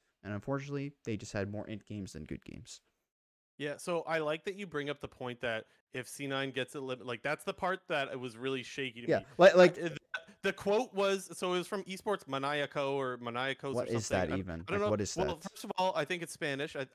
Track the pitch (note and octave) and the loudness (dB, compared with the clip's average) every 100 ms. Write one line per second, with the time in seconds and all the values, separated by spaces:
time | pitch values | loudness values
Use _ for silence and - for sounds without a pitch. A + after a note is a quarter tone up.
0 | _ _ F#2+ G#2 A#2 C#3 C#3 C#3+ C#3 - | _ _ -8 -6 -2 -4 -4 -6 -6 -8
1 | - G#2+ G#2 G#2 G2 G#2 - G#2+ - G#2 | -6 -4 -4 -2 -2 -4 -8 -10 -8 -8
2 | F#2+ D#2 D2+ C2+ - - - - _ _ | -8 -10 -8 -10 -10 -16 -16 -18 _ _
3 | _ _ _ _ _ - D3 C#3+ - E3+ | _ _ _ _ _ -10 -8 -6 -2 -2
4 | - E3 D3+ D#3+ G3+ F#3+ G3 D3 C#3+ C#3+ | 0 0 2 0 -4 -6 -6 -4 -4 -4
5 | C#3+ - B2+ A#2+ B2 A2 - _ _ C3 | -8 -6 -6 -2 -2 -2 -6 _ _ -10
6 | B2 - C#3 C3+ C3+ C3 B2+ D3+ C3 B2+ | -10 -8 -4 -2 -2 -2 -4 -6 -6 -6
7 | A2+ A#2+ C#3 D#3 - F#3+ F#3 F#3 - D#3 | -4 -4 -2 -2 -4 -4 -2 -2 -2 -2
8 | C3+ C3 B2 A2 C3 C3+ A2+ - C3 A#2 | 0 -4 -6 -4 -2 -2 -4 -6 -6 -4
9 | A#2 B2 - - F#3 F3 F3+ F3 E3+ D3+ | 0 0 0 10 10 12 10 8 -4 -6
10 | - - - - G3 F#3 G3+ G#3 B3+ G3 | -10 -12 -12 -4 -4 -2 2 2 2 2
11 | G3 G3 F3 E3+ F#3 F3+ E3+ G3+ F3+ F#3+ | 2 2 -2 -4 0 0 0 -6 -6 -8
12 | - G3 - C3+ C#3 D3 C#3 D3 C3+ C#3 | -2 -4 -2 -2 0 0 0 0 0 2
13 | C3 B2 A#2+ A#2 C3+ C3 C#3 B2 - A#2 | 0 -2 -4 -2 -2 -2 -2 -2 0 -2
14 | G#2 G2 F2+ - F#2 E2 F#2+ G3 - G#2 | 2 2 2 0 -2 -6 -4 0 2 2
15 | G2+ - F#3 D#3 E3+ - G#3+ - F#3 E3+ | 2 0 -2 -2 -8 -10 -6 0 2 2
16 | D3 F3+ D#3+ - D#3 C3+ D3+ C#3+ C3+ | 0 -2 -4 -4 -2 -2 -4 -4 -6